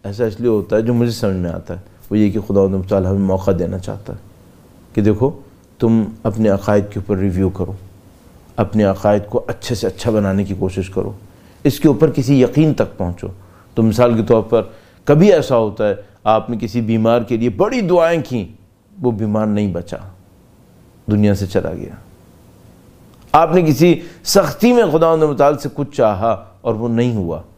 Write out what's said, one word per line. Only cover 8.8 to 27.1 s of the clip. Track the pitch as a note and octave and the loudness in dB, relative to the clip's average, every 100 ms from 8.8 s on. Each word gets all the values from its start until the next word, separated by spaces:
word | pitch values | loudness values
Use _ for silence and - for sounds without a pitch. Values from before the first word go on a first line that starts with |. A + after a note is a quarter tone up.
| G2+ | 0
अकायद | F#2+ G#2 G#2 G#2 | 2 0 0 0
को | A#2+ | -6
अच्छे | - A#2 - A#2+ | -6 -10 -8 -6
से | G#2+ | -6
अच्छा | - B2 | -4 -2
बनाने | G#2+ G2 G2 F#2+ | 0 0 -2 -4
की | F#2 | -4
कोशिश | F#2 F#2+ F#2 | -4 -4 -6
करो, | - F#2+ G2+ - - - - C#3+ | -6 -6 -10 -20 -20 -20 -2 -2
इसके | - D#3 | 2 2
ऊपर | C#3 D#3 | 4 2
किसी | - A#2+ C#3 | 2 2 4
यकीन | B2+ D3 D#3 | 4 4 0
तक | C3+ G2 - | 0 -4 -4
पहुँचो। | F2 F2+ F#2+ - - - _ - | -8 -6 -12 -14 -20 -20 _ 0
तो | |
मिसाल | A2+ G#2+ B2 A2 | 0 4 2 2
के | |
तौर | G#2 A2+ | 2 2
पर | G#2+ A2+ - - _ _ - | 4 -2 -2 -14 _ _ 2
कभी | D3 G3+ | 4 6
ऐसा | E3+ - B2 | 4 2 0
होता | A2 G2 G#2+ | 0 -2 -2
है | F#2+ - _ G#2+ | -2 -10 _ 0
आपने | A2 G#2+ A#2 | 0 0 -6
किसी | A2+ A#2+ | -4 -4
बीमार | A2 A2+ A2+ A#2+ | 0 0 2 2
के | A2 A#2 | 0 -2
लिए | A#2+ | -2
बड़ी | F#2+ G#3 B3+ | 0 -2 0
दुआएं | F#3 F3 E3 E3+ | 0 2 2 0
की, | - B2 F2+ - _ _ _ | -4 -6 -8 -14 _ _ _
वो | - B2 | -4 -4
बीमार | G#2+ A2 G#2+ G#2+ | -2 -2 -2 0
नहीं | G#2 G2+ | -2 -2
बचा, | E2+ F2 - - - _ _ _ _ _ _ _ _ - | -6 -10 -14 -14 -20 _ _ _ _ _ _ _ _ -2
दुनिया | G#2 G#2 | 2 2
से | G2+ F#2+ | 0 -2
चला | F#2+ D#2+ | -4 -4
गया। | E2 - - - - - _ - - - - - _ - - - | -10 -12 -16 -20 -20 -20 _ -20 -20 -20 -20 -20 _ -20 -20 0
आपने | D3 D#3+ F3 | 2 4 4
किसी | D#3+ B2+ F3 D#3 - - - | 2 4 4 4 -2 -14 0
सख्ती | G3+ E3 - A#3+ | 2 2 0 4
में | A#3+ G3+ | 4 4
खुदा | D#3 E3 E3 | 2 2 4
मुताल | D#3 C#3 C#3+ D3 | 2 4 2 2
से | C#3 | -6
कुछ | - C#3+ - | -6 -6 0
चाहा | A2 F#2+ A2+ G2 - - | 0 2 -2 -4 -8 -8
और | A#2 | -6
वो | A2 A#2 | -4 -2
नहीं | A#2 B2 | 0 0